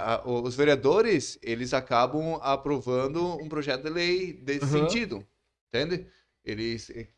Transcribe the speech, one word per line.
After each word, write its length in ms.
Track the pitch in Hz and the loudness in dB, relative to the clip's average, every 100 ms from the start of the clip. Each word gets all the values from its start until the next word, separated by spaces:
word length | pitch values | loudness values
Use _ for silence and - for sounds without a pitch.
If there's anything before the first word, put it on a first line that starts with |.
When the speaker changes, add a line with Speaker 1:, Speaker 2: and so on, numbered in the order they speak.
Speaker 1:
a, 180 | 104 113 | 2 -2
o, 180 | 127 120 | -2 -2
os 140 | 123 123 | -2 2
vereadores, 800 | 147 139 131 185 226 175 - - | 4 6 6 6 6 2 0 -8
eles 300 | - 117 123 | -6 -4 -2
acabam 680 | 131 127 120 127 147 160 156 | -2 2 4 4 2 -4 -2
aprovando 920 | 131 139 143 143 123 127 135 160 180 160 | 0 0 0 -2 0 0 0 0 -2 -4
um 80 | 151 | -6
projeto 360 | 151 143 131 | -4 -2 -4
de 60 | 151 | -4
lei 420 | 170 175 180 185 | -2 0 0 -2
desse 320 | 147 127 143 | -6 -4 -2
Speaker 2:
Aham. 240 | 139 147 160 | 0 2 2
Speaker 1:
sentido, 360 | 226 233 101 - _ _ _ _ | 0 -4 -6 -12 _ _ _ _
entende? 380 | 117 156 180 - _ _ _ | -2 -2 -4 -6 _ _ _
Eles, 460 | - 104 113 113 - | -10 -6 -6 -6 -10
é, 160 | 117 113 | -14 -16